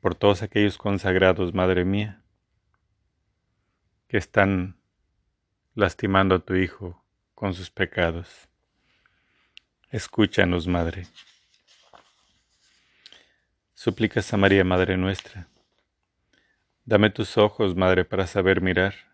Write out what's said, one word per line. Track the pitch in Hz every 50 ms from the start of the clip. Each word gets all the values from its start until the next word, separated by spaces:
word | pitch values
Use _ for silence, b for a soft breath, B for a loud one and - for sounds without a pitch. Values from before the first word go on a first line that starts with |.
Por | _ 98 90
todos | - - 101 101 90 110
aquellos | 101 _ 110 104 104 92 -
consagrados, | - 107 101 98 - 98 92 92 92 92 92 - 95 87 87
Madre | 92 92 92 95 90 90
mía, | 92 95 104 104 107 98 _ _ _ _ _ _ _ _ _ _ _ _ _ _ _ _ _ _ _ _ _ _ _ _ _ _ _ _ _ _ _ _ _ _ _ _ _ _ _
que | - 104
están | 95 - _ - 101 95 98 95 90 95 95 _ _ _ _ _ _ _ _ _ _ _ _ _ _ _ _ _ _ _ _
lastimando | 113 101 90 - _ - 101 95 95 95 95 92
a | 90
tu | - - 95
Hijo | 92 92 90 - - 98 90 87 _ _ _ _ _ _ _ _
con | - - 98 92
sus | 87 92 -
pecados. | _ - 98 87 - - 90 82 82 85 92 - - - _ _ _ _ _ _ _ b b b b b b b b b b b b b b b b b b b _ _ _ _
Escúchanos, | - 117 - - - - 110 101 - - 98 90 87 90 80 90
Madre. | 90 87 85 85 85 92 90 - _ - - _ _ _ _ _ _ _ _ _ _ _ _ _ _ - _ _ _ _ _ _ _ _ _ _ _ _ _ b b b b b b b b b b b b b b b b b b b _ _ _
Súplicas | _ - - 95 - 113 107 - - 104 - -
a |
María, | 104 98 98 95 98 92
Madre | 92 90 90 92 90 92 92
nuestra. | 92 95 95 90 - - - 98 90 _ _ _ _ _ _ _ _ _ _ _ _ _ _ _ _ _ _ _ _ _ _ _ _ _ _ _ _
Dame | - 110 104 104 107
tus | 101 - 110 - - -
ojos, | 104 104 - - 113 98 90 90
Madre, | 92 92 92 90 90
para | - - 95 95 87
saber | - 104 92 92 95 90
mirar. | 90 92 90 87 92 98 101 - - _